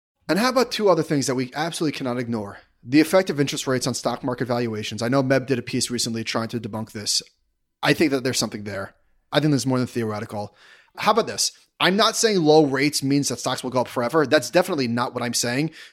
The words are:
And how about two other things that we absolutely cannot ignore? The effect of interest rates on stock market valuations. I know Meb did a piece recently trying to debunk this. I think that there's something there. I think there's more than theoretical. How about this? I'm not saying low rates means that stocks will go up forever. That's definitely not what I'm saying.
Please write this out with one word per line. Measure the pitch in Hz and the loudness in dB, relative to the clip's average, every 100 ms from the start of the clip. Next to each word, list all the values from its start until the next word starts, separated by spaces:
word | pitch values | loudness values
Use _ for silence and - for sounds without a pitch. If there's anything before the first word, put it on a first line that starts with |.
| _ _ - | _ _ -4
And | 165 | 0
how | 247 | 2
about | 254 247 | 2 0
two | - 208 | 2 4
other | 165 | 4
things | 151 147 131 | 2 0 0
that | |
we | 127 123 | -2 -4
absolutely | 139 165 160 160 - | -4 -6 -2 -4 -2
cannot | 135 123 | -4 -4
ignore? | 120 117 101 101 - _ | -4 -6 -6 -12 -20 _
The | 117 143 | 2 4
effect | 156 190 190 | 6 4 2
of | 147 | 0
interest | 139 151 - | 0 -2 -2
rates | 127 127 | -2 -2
on | |
stock | 117 - 120 | -2 -2 -2
market | 135 123 123 | -4 -4 0
valuations. | 120 120 107 107 107 | 0 0 -4 -6 -4
I | 117 | 0
know | 135 | 2
Meb | 131 135 127 | 4 2 2
did | 123 | -2
a | |
piece | 117 131 - | -2 -4 -2
recently | 120 120 113 | -2 -2 -4
trying | 110 120 113 | -4 -4 -4
to | 120 | -6
debunk | 110 107 110 | -6 -8 -8
this. | 110 101 - - _ _ _ _ _ | -8 -4 -4 -4 _ _ _ _ _
I | 147 | 0
think | 147 165 | 2 2
that | 135 | 2
there's | 127 120 | 0 -2
something | 113 107 | -4 -6
there. | 104 98 98 - _ _ _ | -8 -8 -10 -14 _ _ _
I | 147 | 0
think | 151 | 2
there's | 143 131 | 2 2
more | 127 | 0
than | 123 | -2
theoretical. | 123 113 104 110 104 104 - - - _ - | -2 -4 -6 -8 -10 -10 -14 -20 -20 _ -4
How | 202 | 0
about | 220 151 | 2 0
this? | 101 - - _ - | -2 -4 -6 _ -2
I'm | 156 190 | 0 2
not | 214 220 | 2 2
saying | 226 202 | 2 4
low | 151 156 | 6 6
rates | 147 131 147 143 | 6 2 0 0
means | 135 143 135 | 0 2 0
that | 120 | -4
stocks | 135 123 | -4 -4
will | 131 | -2
go | 127 | -2
up | 117 | -2
forever. | - 120 165 147 | -2 0 2 4
That's | 151 - | 2 2
definitely | 170 185 170 123 | 0 2 0 -2
not | 120 123 | -2 -2
what | 117 | -4
I'm | 120 | -4
saying. | 117 120 123 160 - - | -2 -2 -2 -4 -6 -20